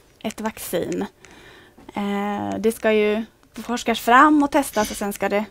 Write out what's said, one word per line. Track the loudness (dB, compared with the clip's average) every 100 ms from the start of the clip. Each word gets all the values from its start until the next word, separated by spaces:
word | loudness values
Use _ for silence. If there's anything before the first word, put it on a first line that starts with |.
| _ _
ett | -10 -6
vaccin? | -8 -8 -6 -4 -4 -4 -6 _ -20 -20 -20 -20 -20 -20 -12
Eh, | -6 -4 -2 -4 -4 -4 -2
det | -2
ska | 0 0
ju | 2 2 0 -6 _ _
forskas | -16 -8 -6 -2 -2
fram | 4 6 8 6
och | 4
testas | 2 0 -2 -2
och | -2
sen | -6
ska | -4 -2
det | -2 -4